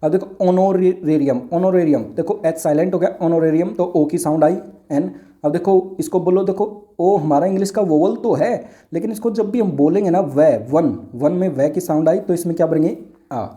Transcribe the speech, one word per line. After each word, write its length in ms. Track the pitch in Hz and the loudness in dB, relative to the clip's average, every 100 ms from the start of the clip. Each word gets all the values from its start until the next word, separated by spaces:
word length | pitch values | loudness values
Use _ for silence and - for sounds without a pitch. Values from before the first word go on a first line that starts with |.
अब 80 | 151 | 0
देखो, 360 | 180 185 - 185 | 0 -2 -2 0
ऑनोरेरियम, 920 | 180 190 185 185 180 151 156 139 123 - | 2 2 2 2 0 0 0 2 -2 -2
ऑनोरेरियम, 500 | 170 185 180 165 135 | -2 2 2 2 0
देखो 380 | 107 - 165 - 165 | -2 -6 -4 -2 -2
एच 120 | 160 | -2
साइलेंट 360 | 165 151 180 | 0 0 0
हो 40 | 180 | 0
गया, 160 | 170 - | -2 -2
ऑनोरेरियम, 480 | 165 165 160 156 175 | 0 2 2 2 0
तो 140 | 170 | -2
ओ 200 | 175 175 | 0 2
की 140 | 147 170 | 0 0
साउंड 260 | 156 151 | -2 2
आई, 120 | 151 185 - - _ | 2 2 -6 -20 _
एन। 180 | 143 180 - - _ | -2 -2 -6 -20 _
अब 80 | - | -4
देखो, 440 | 160 175 190 185 - | -2 2 2 2 -6
इसको 200 | - 185 | -4 -2
बोलो, 240 | 165 185 | 2 0
देखो, 500 | 196 190 214 - - _ | 0 -2 -4 -6 -20 _
ओ 180 | 175 202 | 2 2
हमारा 300 | 156 143 175 | 2 0 2
इंग्लिश 240 | 190 196 | 0 -2
का 120 | - | -2
वोवल 340 | 196 151 180 226 | 2 2 2 0
तो 180 | 226 | -2
है, 360 | 151 226 240 - - _ | 0 0 -4 -8 -20 _
लेकिन 200 | 165 190 | -8 -6
इसको 180 | 214 233 | -4 -4
जब 200 | 214 214 | -4 -4
भी 100 | 233 | -2
हम 120 | 202 | -2
बोलेंगे 380 | 139 143 180 196 | 2 2 2 2
ना, 100 | 175 | 0
वह, 460 | 160 135 151 117 113 | 0 2 4 4 0
वन, 280 | 147 160 95 - | 0 0 -2 -10
वन 180 | 120 143 | -4 -2
में 160 | 180 156 | 0 -2
वह 200 | 131 143 | 0 0
की 120 | 160 | 0
साउंड 280 | - 156 160 | -2 0 2
आई, 100 | 185 | 0
तो 160 | 202 | 0
इसमें 220 | 175 175 170 | -2 -2 0
क्या 100 | 165 | 0
भरेंगे? 320 | 165 156 240 - - _ | 2 0 -2 -14 -20 _
आ। 140 | 127 101 | -8 -8